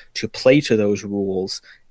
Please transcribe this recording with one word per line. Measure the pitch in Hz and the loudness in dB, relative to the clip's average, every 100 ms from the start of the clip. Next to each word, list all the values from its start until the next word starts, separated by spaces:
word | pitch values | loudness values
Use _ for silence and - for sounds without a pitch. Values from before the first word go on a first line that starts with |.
| - | -16
to | - 110 | -10 -10
play | - 131 143 | 0 4 4
to | - 110 | 4 0
those | 104 101 | 2 -2
rules | 101 101 98 95 95 - - - _ | -4 -4 -2 -4 -4 -8 -14 -20 _